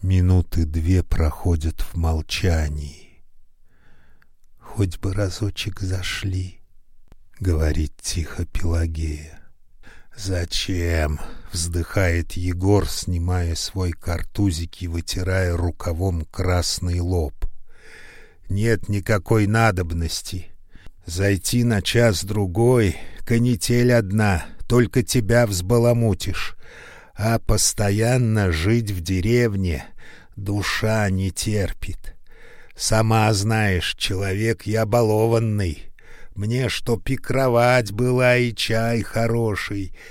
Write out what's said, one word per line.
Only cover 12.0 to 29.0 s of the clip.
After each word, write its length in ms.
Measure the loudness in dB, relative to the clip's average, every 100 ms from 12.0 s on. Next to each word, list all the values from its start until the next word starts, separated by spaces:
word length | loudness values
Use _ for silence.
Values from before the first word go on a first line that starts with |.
| 2 0 -2
Егор, 560 | -4 -4 0 2 4 2
снимая 640 | -2 -4 -2 0 0 0
свой 380 | -4 -6 -4 -4
картузик 880 | -4 -4 -4 -2 0 2 2 -4 -8
и 60 | -6
вытирая 680 | -4 -4 -4 0 0 2 0
рукавом 680 | -2 -2 -4 -2 0 -2 -4
красный 720 | -4 0 0 0 -2 -2 0
лоб. 340 | 0 0 -2 -2 -2 -2 -10 -14 -20 -20 -20 -20 -20 -20 -6
«Нет 400 | 0 2 2 0
никакой 560 | -2 2 0 2 2 4
надобности. 1000 | 4 4 4 -2 -2 -2 -4 -6 -8 -8 -14 -18 -18 -18 -16 -8
Зайти 580 | 0 2 2 2 2
на 200 | 2 2
час-другой — 1160 | 2 4 4 4 -2 -2 0 2 4 6 4 0 -6 -8 0
канитель 680 | 2 2 0 2 4 6
одна, 520 | 4 4 2 2 2 -2 -8 2
только 360 | 4 4 2
тебя 420 | 2 0 4 4 4
взбаламутишь. 1120 | 0 0 4 4 4 2 0 -2 -4 -4 -8 -12 -18 -20 -20 -18
А 240 | -4 0 0
постоянно 1120 | 2 2 2 0 2 2 2 4 2 2 2
жить 380 | 2 2 2 0
в 120 | -4